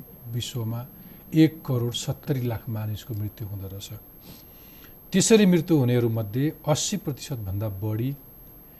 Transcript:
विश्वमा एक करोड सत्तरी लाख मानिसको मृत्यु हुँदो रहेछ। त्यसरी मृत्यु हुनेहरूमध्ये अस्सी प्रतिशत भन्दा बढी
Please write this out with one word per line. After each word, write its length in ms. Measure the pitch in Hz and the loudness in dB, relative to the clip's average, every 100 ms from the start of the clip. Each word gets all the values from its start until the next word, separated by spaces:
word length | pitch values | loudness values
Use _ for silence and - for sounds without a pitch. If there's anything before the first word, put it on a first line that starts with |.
| - - 120 | -10 -18 -10
विश्वमा 540 | 120 - 123 113 117 127 - - - - 156 | -8 -6 -6 -6 -6 -10 -16 -20 -20 -4 4
एक 300 | 156 - - | 4 2 -4
करोड 260 | 123 120 | -2 -2
सत्तरी 500 | 117 - - - 135 | -4 -6 -8 -4 -4
लाख 280 | 120 113 - | -2 -4 -6
मानिसको 440 | 107 107 107 - | -6 -6 -8 -8
मृत्यु 340 | 104 104 - 104 | -8 -8 -8 -12
हुँदो 200 | 98 95 | -10 -12
रहेछ। 260 | 98 - 104 - - - - - - - - - - - | -12 -14 -16 -18 -20 -20 -20 -20 -20 -20 -20 -20 -20 -2
त्यसरी 340 | 190 - 220 196 | 2 6 8 8
मृत्यु 320 | 175 147 156 | 6 6 4
हुनेहरूमध्ये 760 | 120 120 117 113 104 120 147 160 - | 6 4 2 0 -2 -2 -2 -2 -2
अस्सी 300 | 147 - 196 | 0 0 -4
प्रतिशत 380 | - 135 - 127 | -4 -8 -8 -8
भन्दा 340 | 95 98 110 | -6 -4 -4
बढी 460 | 95 107 110 131 143 - - - - - | -4 -4 -2 -4 -6 -14 -20 -20 -20 -20